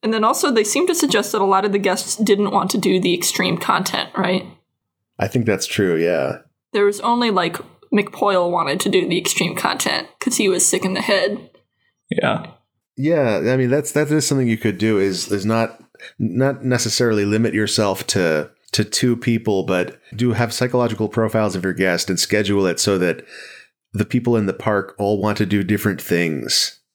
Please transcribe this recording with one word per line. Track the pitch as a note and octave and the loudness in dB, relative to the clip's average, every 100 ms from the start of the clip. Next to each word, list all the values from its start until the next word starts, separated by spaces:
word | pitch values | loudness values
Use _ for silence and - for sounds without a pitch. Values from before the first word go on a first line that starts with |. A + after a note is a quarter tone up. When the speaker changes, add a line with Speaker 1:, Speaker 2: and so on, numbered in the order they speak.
Speaker 1:
And | A3 | -2
then | A3+ | 0
also, | G#3+ D#4 D#4 | 2 2 2
they | A3+ | 2
seem | G#3+ F#3 F4+ | 2 0 0
to | |
suggest | E4+ C#4+ C4 B3+ | 0 2 2 0
that | A3 | 0
a | |
lot | G3 F#3+ | 2 2
of | G3+ | 2
the | G3+ | 0
guests | G3 F3+ - - | 0 -2 -4 -2
didn't | G#3 G3 G#3 | 2 4 4
want | F#3+ F3+ | 0 0
to | - | 0
do | F#3 F#3 | 2 2
the | F3+ | 2
extreme | F3 F3 - D#3+ E3 | 0 -2 -2 -2 -2
content, | - - F#3+ - - - | 0 0 0 -4 -4 -4
right? | F3+ F#3+ - - _ _ _ _ _ - | 0 -2 -4 -20 _ _ _ _ _ -6
Speaker 2:
I | G2 | -2
think | B2 A2 | 0 0
that's | F#2+ - | 0 -2
true, | - G2 E2 | 0 2 2
yeah. | E2+ E2+ C2+ - _ _ _ | 2 2 -2 -4 _ _ _
Speaker 1:
There | G#3 | 0
was | G3+ G3+ | 0 0
only, | - A#3+ A#3+ | -2 0 2
like, | F#3+ F3 E3+ - _ - | 0 0 -4 -14 _ -2
McPoyle | G#3 G3+ - G3+ F#3 F3 | 0 0 -2 0 2 2
wanted | F3 D3 D#3 | 0 -2 -2
to | G3+ | 0
do | F#3 E3 | 0 0
the | D#3+ | -2
extreme | E3+ - E3 - | -2 -2 -2 -2
content | - - - C#3+ - _ | -4 -2 -2 -4 -6 _
'cause | - - | -4 0
he | G#3 | 0
was | D#3 | 2
sick | - F#3 | 2 0
in | F#3+ | -2
the | F#3+ | -2
head. | G#3+ G3 F#3 G#3 - _ _ _ _ _ _ | 0 0 0 -4 -12 _ _ _ _ _ _
Speaker 3:
Yeah. | - - G#2+ - - _ _ _ - | -2 -2 -2 -6 -20 _ _ _ -4
Speaker 2:
Yeah, | C#3+ E3 B2+ G2+ F#2 | 0 2 2 0 0
I | C3 | 2
mean, | B2+ | 2
that's, | C#3 D3 | 0 0
that | D3 D3 | -2 2
is | D3+ C#3 | 2 2
something | C#3 B2 | 0 0
you | A2 | 0
could | A2+ F#2 | -2 0
do, | A2 G#2 | 0 2
is, | G2 F2+ - | 2 0 -2
is | G2+ G2 | -2 0
not, | A2+ A2+ - - _ - _ | 0 -2 -6 -20 _ -20 _
not | A2 F2+ C3+ C3+ | -4 0 0 0
necessarily | B2+ B2 A2+ - B2 G#2+ | -2 0 0 0 2 2
limit | G2+ A2 A2+ | 2 2 2
yourself | G#2 G#2 - G#2 F#2+ - | 0 0 0 0 -2 -2
to, | G2+ F2 D#2 D2+ _ _ | 0 2 2 -2 _ _
to | - | -4
two | G#2 - B2+ A#2+ | -2 0 0 0
people, | B2 A2+ A2+ G2 | 0 0 2 0
but | F#2 F#2 F2 - _ | 0 0 -2 -6 _
do | A2 B2 | -2 0
have | G#2+ A#2+ | 2 -2
psychological | - B2+ B2 A#2+ A2 G#2+ | -2 -2 0 0 -2 -2
profiles | - A2 A2+ G#2+ F#2 | 0 0 0 0 0
of | |
your | F#2 | -4
guest | F2+ F#2+ F2 - | 0 0 0 -2
and | F#2 | -2
schedule | - G#2 G2+ G2+ F#2+ | 0 0 2 2 0
it | E2 | 0
so | - G2 | 0 2
that | F2+ D#2+ - - - - - _ _ | 0 -2 -8 -20 -20 -20 -20 _ _
the | F#2 | -4
people | G#2+ B2 A#2+ A#2 | 0 0 0 0
in | G2+ | 0
the | |
park | - - G#2 F#2+ - | -2 0 0 -2 -4
all | G2+ G#2 | -2 0
want | G#2 G#2 | 0 0
to | G2+ | 0
do | G2+ | 0
different | F#2+ G#2 G#2 F#2+ | 0 0 0 -2
things. | - F2 E2+ D2 A1+ - - - _ | -2 0 0 -2 -2 -2 -2 -8 _